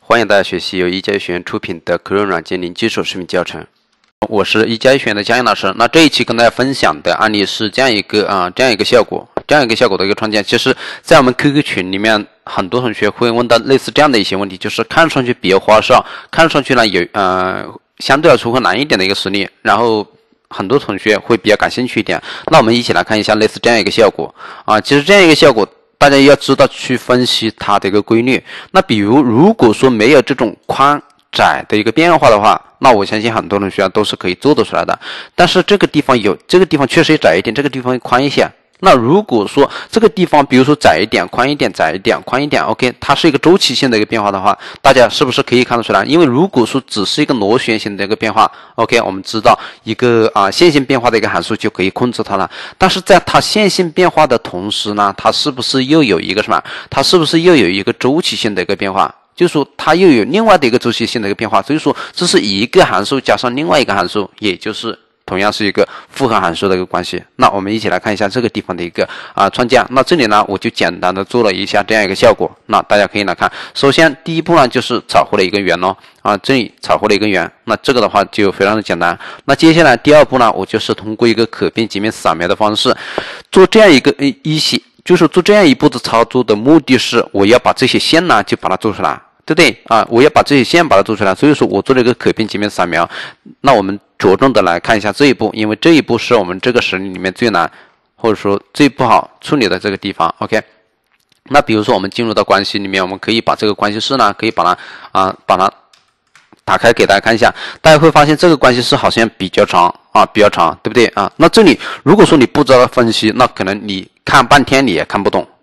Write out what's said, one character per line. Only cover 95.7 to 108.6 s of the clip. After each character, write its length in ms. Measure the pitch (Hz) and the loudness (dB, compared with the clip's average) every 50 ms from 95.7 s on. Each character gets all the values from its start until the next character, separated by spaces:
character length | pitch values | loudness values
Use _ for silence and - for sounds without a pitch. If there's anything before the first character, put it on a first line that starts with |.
| 107 104 | -4 0
这 140 | - 165 170 | 2 4 4
一 80 | 147 | 4
步 160 | 104 - 117 113 | 2 0 -4 -4
是 180 | - - 123 | 0 2 2
我 80 | 117 98 | 2 2
们 160 | 87 90 95 | 0 -6 -4
这 140 | - 127 120 | -4 0 0
个 80 | 120 | 0
实 160 | - - - 92 | -2 -2 -6 -6
例 120 | 95 98 | -8 -8
里 80 | 92 90 | -10 -6
面 160 | 90 95 92 | -6 -6 -4
最 160 | - 123 117 | -2 -4 -2
难， 200 | 104 90 82 - - - - _ _ _ _ _ _ | 0 0 -2 -2 -6 -14 -20 _ _ _ _ _ _
或 140 | _ - 117 | _ -2 -2
者 60 | 104 | -2
说 260 | - - 104 98 101 _ _ _ | -2 -2 -4 -4 -4 _ _ _
最 140 | - 143 135 | 0 0 0
不 160 | 117 - 131 | 2 0 0
好 320 | 120 107 85 - - _ _ | 2 2 2 2 -2 _ _
处 140 | _ - 156 | _ -6 -2
理 120 | 147 120 95 | 0 0 0
的 120 | 90 92 | -2 -2
这 100 | 90 104 | -4 -6
个 60 | 98 | -6
地 160 | 95 - 101 | -6 -8 -10
方。 220 | 92 - 82 82 - _ | -6 -4 -4 -4 -4 _
OK， 220 | 107 104 - 110 - _ _ _ _ _ _ _ _ _ _ _ _ _ _ _ _ - | -8 -4 -4 -4 -4 _ _ _ _ _ _ _ _ _ _ _ _ _ _ _ _ -2
那 120 | 131 147 | -2 0
比 120 | 143 - 113 | 0 2 0
如 80 | 107 | -2
说 140 | 107 117 123 | 0 0 0
我 40 | 98 | -2
们 100 | 92 98 | -2 -4
进 160 | - - 117 | -6 -4 -4
入 80 | 113 107 | -2 -2
到 100 | 110 101 | -2 0
关 200 | - 101 95 101 | 2 0 0 0
系 140 | - - 107 | -2 -6 -8
里 100 | 101 95 | -8 -4
面， 140 | 95 95 | -4 -4
我 60 | 95 90 | -4 -4
们 100 | 95 95 | -6 -8
可 140 | - - | -6 -4
以 80 | 110 113 | -2 -2
把 160 | - - 135 | 0 -2 -4
这 100 | - - | -2 -2
个 80 | 107 101 | -4 -2
关 180 | - 101 104 | -2 -4 -4
系 80 | 104 110 | -4 -4
式 180 | 107 - 135 131 | -6 -4 0 0
呢， 160 | 117 101 98 - | 0 0 0 -2
可 80 | - | -4
以 60 | 113 | -4
把 120 | 107 - 85 | -2 0 0
它， 140 | 87 90 - - - - - - - _ | 0 0 -2 -6 -20 -20 -20 -20 -8 _
啊， 220 | 95 95 95 95 - _ | -2 -2 -2 -4 -8 _
把 100 | - 101 | -2 0
它 160 | 92 92 101 - _ _ _ _ _ _ _ _ _ _ _ _ - _ _ _ _ _ | 2 2 -2 -2 _ _ _ _ _ _ _ _ _ _ _ _ -20 _ _ _ _ _
打 120 | - 98 92 | -4 -4 2
开 140 | - 117 | 2 2
给 140 | 117 - 110 | 2 2 2
大 100 | 90 98 | 2 2
家 40 | 101 | 2
看 140 | - 113 113 | 2 0 0
一 40 | 107 | 2
下， 160 | 120 104 - - - - - - | 2 0 0 -2 -14 -16 -16 -2
大 100 | _ 160 | _ 4
家 60 | 160 147 | 4 6
会 140 | 151 165 | 4 4
发 140 | 147 160 147 | 4 4 4
现 100 | 143 156 | 4 2
这 120 | 143 - 180 | 2 4 2
个 80 | 160 | 2
关 200 | 135 | 4